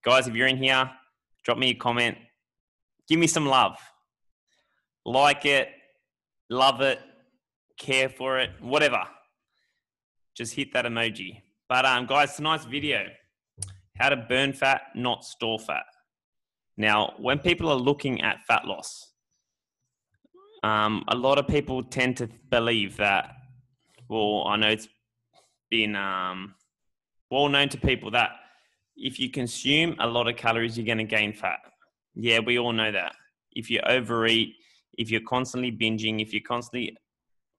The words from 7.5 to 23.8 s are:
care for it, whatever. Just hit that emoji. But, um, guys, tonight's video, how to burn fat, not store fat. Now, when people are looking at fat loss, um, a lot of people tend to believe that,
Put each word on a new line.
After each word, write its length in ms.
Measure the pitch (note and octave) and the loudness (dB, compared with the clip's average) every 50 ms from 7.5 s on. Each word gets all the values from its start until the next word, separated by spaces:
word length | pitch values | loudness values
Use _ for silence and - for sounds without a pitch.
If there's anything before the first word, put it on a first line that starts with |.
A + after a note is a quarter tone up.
| _ _ _ _ _ | _ _ _ _ _
care 320 | - - - C3 C3 C3 C3 | -16 -6 0 2 2 2 0
for 300 | - - B2+ C3 C3 C3 | -2 -6 -4 -2 -2 -2
it, 120 | B2+ - - - | -2 -4 -6 -14
whatever. 420 | - A#2+ C3+ D3+ D3+ C#3+ B2 G#2 F2+ - - - _ _ _ _ _ _ _ _ _ _ _ _ _ _ _ _ _ _ _ _ _ _ _ | -8 -2 2 2 4 4 2 0 -4 -6 -12 -20 _ _ _ _ _ _ _ _ _ _ _ _ _ _ _ _ _ _ _ _ _ _ _
Just 180 | - A#2+ A2+ - | -10 -10 -8 -6
hit 180 | - C#3 - - | -8 -8 -2 -2
that 100 | B2+ A#2+ | -2 0
emoji. 580 | A#2+ A#2 A#2 A#2 A2+ G2+ A2 G2+ F2+ - - _ _ _ _ _ _ | 0 -2 -2 -2 -2 -4 -6 -14 -16 -16 -20 _ _ _ _ _ _
But, 160 | B2+ B2+ C3 | 0 2 4
um, 200 | C3 B2+ B2 B2+ | 4 2 2 0
guys, 300 | A2+ C3+ D3 D3 C#3 - | 0 2 2 2 2 -2
tonight's 300 | - D3 D#3 D#3+ D3+ - | -6 -2 -2 -2 -2 -4
video, 400 | A#2 A#2+ C#3+ C#3+ D3 C3+ G#2+ F#2+ F#2 - _ _ _ _ _ _ _ _ - - - - - _ _ _ | -8 -8 -6 -2 -2 -2 -2 -4 -6 -14 _ _ _ _ _ _ _ _ -14 -14 -14 -14 -20 _ _ _
how 140 | - B2 C#3 | 0 2 2
to 60 | C#3 | 2
burn 360 | B2+ A2+ - B2+ B2+ C#3 C#3 | 0 0 -2 0 0 0 0
fat, 300 | C3+ - C#3 C3+ C3+ - - - - | -2 0 2 2 2 0 -2 -10 -10
not 300 | - B2 B2 A#2 - - | -4 -2 -2 -2 -4 -6
store 340 | - - _ A#2+ A2+ A2+ G#2+ | -20 -12 _ -4 -4 -4 -4
fat. 280 | - - D2+ C2+ - _ _ _ _ _ _ _ _ _ _ _ _ _ _ _ _ _ _ | -6 -6 -6 -6 -8 _ _ _ _ _ _ _ _ _ _ _ _ _ _ _ _ _ _
Now, 380 | - G#2+ G#2+ G#2 G#2+ G#2 - - - | 0 2 2 4 4 2 0 -4 -6
when 220 | - B2 C#3 D3 | -2 -2 -2 0
people 280 | - F3+ E3+ E3+ E3 D#3+ | 0 0 0 0 0 0
are 60 | C#3+ | 0
looking 480 | C3 B2 C3+ C#3+ C#3+ - C#3 B2 - | 2 2 0 0 0 -2 -4 -4 -2
at 220 | - - - - - | -2 -2 -4 -4 0
fat 180 | - A#2+ G2 - | 0 0 0 2
loss, 460 | - F#2+ E2 - - - - - _ _ _ _ _ _ _ _ _ _ _ _ _ _ _ _ _ _ _ _ _ _ _ _ _ _ F#4 G4 _ _ - | -4 -10 -10 -10 -14 -16 -16 -20 _ _ _ _ _ _ _ _ _ _ _ _ _ _ _ _ _ _ _ _ _ _ _ _ _ _ _ _ _ _ -2
um, 420 | - G#2+ G#2+ G#2+ G#2+ G#2+ G#2+ F#2+ - - | 0 2 4 4 4 2 0 -2 -2 -2
a 60 | A2 | -2
lot 220 | B2 B2 C3+ C#3 | 2 4 4 4
of 100 | C#3+ C#3 | 4 2
people 360 | - D3+ D3 C#3+ C3 C3 B2+ | 2 0 0 0 0 -4 -6
tend 340 | B2+ B2+ - C3+ B2+ B2+ B2 | -6 -6 -2 0 0 0 0
to 100 | - B2 A2+ - - _ - | -2 -6 -10 -10 -18 _ 0
believe 480 | - A#2+ A2+ A#2 A#2 A2 G2+ F#2+ - | 0 2 4 4 2 2 0 -2 -2
that, 360 | - G#2 G2+ G2 F#2 - - - - - - - - _ _ _ _ | 0 2 2 2 2 0 -4 -10 -20 -20 -20 -20 -20 _ _ _ _